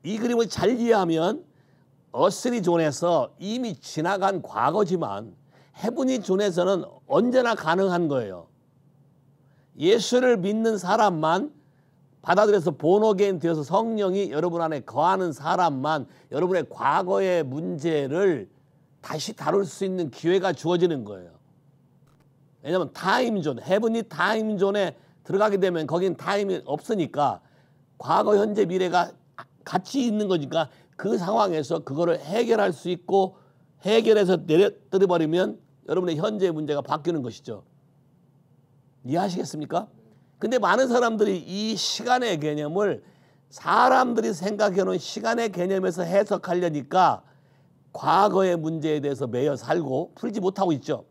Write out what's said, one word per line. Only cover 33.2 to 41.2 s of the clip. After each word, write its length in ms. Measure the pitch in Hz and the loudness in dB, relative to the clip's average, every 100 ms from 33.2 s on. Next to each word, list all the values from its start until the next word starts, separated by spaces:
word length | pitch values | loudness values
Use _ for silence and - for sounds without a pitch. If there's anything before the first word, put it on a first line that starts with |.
| 190 - _ _ _ _ | 2 -4 _ _ _ _
해결해서 560 | 185 226 226 214 185 180 160 | 2 4 6 4 4 2 4
내려뜨려버리면 1120 | 156 202 - _ 190 190 175 156 170 202 214 _ _ - | 4 4 2 _ 2 4 4 2 0 0 -4 _ _ -4
여러분의 280 | 175 180 151 | -2 -2 -2
현재 340 | 208 214 185 | -2 0 -2
문제가 300 | 156 151 143 | -2 -4 -4
바뀌는 400 | 127 156 147 165 | -2 -4 -2 -4
것이죠. 440 | 120 104 - 101 _ _ _ _ _ _ _ _ _ _ _ _ _ _ | -6 -10 -14 -14 _ _ _ _ _ _ _ _ _ _ _ _ _ _
이해하시겠습니까? 840 | 123 165 196 180 - 156 147 170 214 _ _ _ _ _ | -4 -2 -2 -4 -6 -8 -6 -6 -6 _ _ _ _ _
근데 200 | 220 247 | -2 2
많은 300 | 190 214 262 | 4 4 4
사람들이 500 | 240 240 220 | 4 2 2